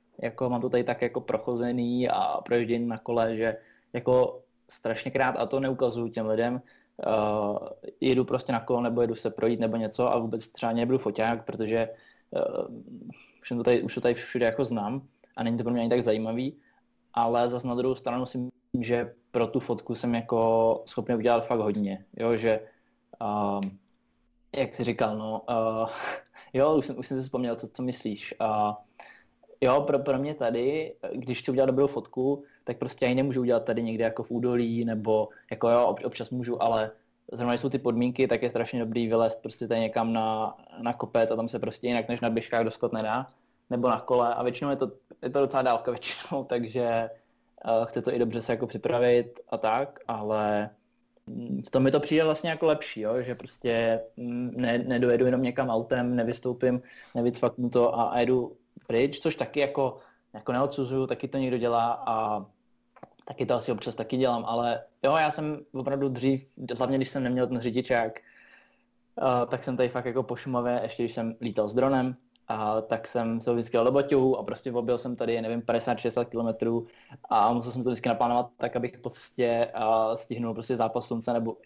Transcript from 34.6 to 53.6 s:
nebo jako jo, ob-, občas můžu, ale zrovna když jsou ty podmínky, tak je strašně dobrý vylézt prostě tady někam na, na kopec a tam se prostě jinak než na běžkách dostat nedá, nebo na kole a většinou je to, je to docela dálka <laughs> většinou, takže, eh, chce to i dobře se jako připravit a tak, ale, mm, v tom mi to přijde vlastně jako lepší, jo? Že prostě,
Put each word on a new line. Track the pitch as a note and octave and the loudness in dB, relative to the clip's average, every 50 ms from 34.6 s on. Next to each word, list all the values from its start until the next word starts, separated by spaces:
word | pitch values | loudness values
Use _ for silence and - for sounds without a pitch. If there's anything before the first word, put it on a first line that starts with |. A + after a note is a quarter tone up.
| A#2+ A#2 A#2 A#2 A#2+ | 0 0 0 -2 -2
nebo | A2+ A2 A2 G#2+ A2 G#2+ G#2+ G#2+ - - - - - | -2 -2 -2 0 2 2 2 2 0 -6 -14 -14 -10
jako | A#2 - - A#2 | -4 0 2 4
jo, | A#2+ A#2+ A#2+ | 6 6 4
ob-, | F#2+ G2+ - - | 4 2 0 -4
občas | A#2+ - - A#2 - | -6 -6 -8 -8 -8
můžu, | B2+ B2 A#2+ A#2 A#2+ - | -6 -6 -4 -4 -2 0
ale | - A#2 A2+ A2 A2 A2 - - _ _ _ _ _ - | 0 2 2 2 0 -2 -6 -12 _ _ _ _ _ -14
zrovna | A#2+ A#2 A#2+ A#2+ | -8 -4 -2 0
když | A#2+ A2+ | 0 0
jsou | C3 C#3 | 0 -2
ty | C#3 C3 | -2 0
podmínky, | - B2 A2+ A#2 B2 B2 B2 B2+ C3 B2+ | 0 0 2 2 0 0 2 2 2 2
tak | A#2+ A2+ | 2 0
je | B2 A#2+ | 0 0
strašně | - A#2 A#2 - - A#2+ | 0 -2 -2 -2 -2 -4
dobrý | A#2 A2 A2+ A#2+ A#2 | -2 -2 -2 0 0
vylézt | A2 A2+ A2+ A#2 A2+ - - | 2 4 4 4 2 0 -2
prostě | - A2+ - - A#2+ A2 | -8 -12 -10 -8 -4 -2
tady | A#2 A2+ | 0 0
někam | A2+ A2 - A#2+ A2+ A2+ | 0 0 0 0 0 0
na, | A2+ A2+ A2 A2 A2 A2 A2 - - - - - - - | 0 0 0 0 0 0 -2 -4 -6 -8 -16 -20 -12 -8
na | A#2 A#2 | -6 -4
kopec | A#2+ - B2+ A2+ - A#2 A2+ A2+ | -4 -4 -4 0 2 2 2 2
a | A2+ | 2
tam | A2+ A2+ A#2 | 0 -2 -4
se | - A2+ | -4 -6
prostě | A2 A2+ - - - | -6 -6 -6 -4 -2
jinak | B2 A#2+ A#2 A2+ - | -2 0 0 0 -2
než | A#2+ A#2 | -2 -2
na | A#2+ A#2 | 0 0
běžkách | A2+ A2+ A2+ - A#2 A#2 A2+ | 0 -2 -2 0 0 0 0
dostat | A2+ - - - A2+ | 0 -2 -2 -4 -2
nedá, | A#2 A2 A2 G#2+ A2 B2+ C3 - _ _ _ _ _ _ _ - | -2 -2 -2 -2 -2 -2 -4 -6 _ _ _ _ _ _ _ -6
nebo | B2 A#2+ A#2+ B2 | -2 0 2 2
na | A2+ G#2+ | 0 0
kole | - - B2+ B2 A#2 A#2+ A#2+ | 0 2 2 4 4 2 2
a | A#2 | 0
většinou | B2 B2 A#2+ - D3 C#3+ | 0 -2 -2 -2 -2 -2
je | C#3 | 0
to, | - C3+ - - - _ - - _ | 0 -2 -4 -4 -8 _ -20 -14 _
je | - B2+ | -8 -2
to | C3 C#3+ | 2 2
docela | C#3 - - C3+ | 2 2 2 2
dálka | B2+ B2+ A#2+ A#2 - B2+ | 2 2 2 2 0 -2
<laughs> | |
většinou, | A#2+ - - - - - - - D#3 C#3 B2+ | -4 -4 -6 -10 -10 -10 -8 -6 -6 -6 -4
takže, | - B2 A#2+ A#2 A2 G#2+ B2 A#2+ | -2 -2 -2 -2 -2 -2 -2 0
eh, | A#2 A#2 A2+ A2+ A2 - - _ _ _ _ _ _ _ - - A2+ A2+ A2+ A2+ | 2 2 0 0 -2 -6 -14 _ _ _ _ _ _ _ -8 -2 0 2 2 2
chce | A2+ - B2+ | 0 -2 -4
to | A2 B2 - | -2 0 2
i | A#2+ | 2
dobře | A#2+ A2+ G#2+ A#2 | 2 0 0 -2
se | - - | -2 -2
jako | A#2 A2+ B2 | -2 -2 -2
připravit | A#2 - G#2 - A#2 A#2+ A#2+ B2 B2 A#2+ A#2+ A#2+ A#2+ - - - - | -4 -4 -4 -2 0 2 4 4 6 6 4 4 0 -6 -20 -10 -8
a | - A2+ | -4 -2
tak, | - A2 A2 B2+ C#3 D3 - - - - | 0 0 0 0 -2 -4 -8 -10 -8 -6
ale, | A2+ A2 G#2+ G#2+ A2 G#2+ G#2+ G#2 G#2 G#2 G#2 G#2+ - _ _ _ _ _ _ _ _ _ _ | -6 -4 -2 -2 0 0 2 2 2 0 -2 -4 -8 _ _ _ _ _ _ _ _ _ _
mm, | - A#2 A#2+ A#2+ B2+ C3+ C3 C3 | -12 -10 -10 -6 -6 -6 -6 -4
v | - | 0
tom | - C3 | 2 4
mi | C3 C3+ | 4 4
to | - D3 | 4 2
přijde | D3 - D#3 D#3 D#3+ | 2 2 4 4 4
vlastně | D#3 D3+ D#3 - E3+ | 4 2 0 -2 -4
jako | D#3+ D3+ E3 | -2 2 2
lepší, | D#3+ D3+ D3+ - - - A2 | 2 2 2 -2 -6 -8 -4
jo? | G#2+ G#2+ A#2 B2+ | -2 -2 0 0
Že | A#2+ B2 A#2+ | -2 -4 -6
prostě, | - - - - - | -8 -10 -16 -12 -4